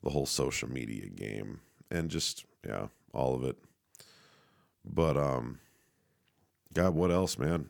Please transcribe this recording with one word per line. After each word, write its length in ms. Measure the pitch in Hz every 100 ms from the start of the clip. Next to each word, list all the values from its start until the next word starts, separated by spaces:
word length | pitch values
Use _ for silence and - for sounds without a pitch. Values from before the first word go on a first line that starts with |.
The 60 | 76
whole 160 | 71 69
social 440 | - 67 - 58
media 380 | 65 55 53 50
game 520 | 50 50 52 50 - - _ -
and 200 | 85 82
just, 360 | 80 - - - _ -
yeah, 220 | 50 50 _ _
all 220 | - 65 64
of 80 |
it. 140 | 64 - - _ _ - - - - _ _ _ _ _ -
But, 320 | - 82 69
um, 420 | 71 65 60 67 _ _ _ _ _ _ _ _ _ _ _
God, 220 | 80 90 80
what 160 | 90
else, 260 | 85 92 -
man? 320 | 71 85 76